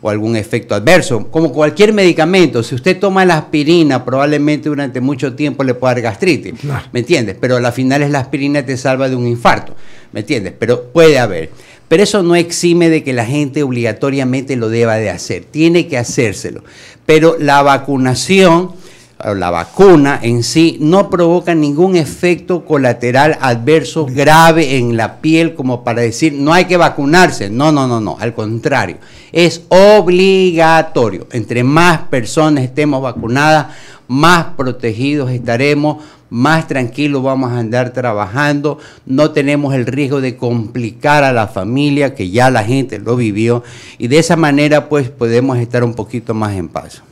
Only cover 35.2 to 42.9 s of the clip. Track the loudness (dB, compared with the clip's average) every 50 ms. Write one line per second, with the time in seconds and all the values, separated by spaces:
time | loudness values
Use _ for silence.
35.2 | -4 -4 -6 -6 -4 -4 -2 0 2 0 0 0 0 -2 -4 -4 -12 -20 -20 _
36.2 | _ _ -4 -2 0 2 2 0 -2 -2 -4 -4 -4 -4 -4 -4 -4 -2 -2 -2
37.2 | -2 -2 -2 -2 -2 -4 -4 -4 -4 -2 -2 -2 -2 -2 -4 -6 -4 -4 -2 -4
38.2 | -4 -4 -4 -2 -2 -2 -2 -2 -4 -4 -6 -6 -14 -20 -20 -20 _ -4 0 0
39.2 | 0 2 0 -2 0 0 -2 -2 -2 -2 -2 -2 -2 -4 -4 -4 -4 -2 -2 -4
40.2 | -4 -6 -6 -6 -4 -4 -2 -4 -4 -6 -8 -8 -8 -8 -10 -4 0 2 2 4
41.2 | 2 2 2 0 -2 -2 -4 -8 -6 -4 -2 -2 0 0 0 0 0 -2 -2 -6
42.2 | -8 -4 0 2 2 2 2 0 0 0 -2 -2 -2 -4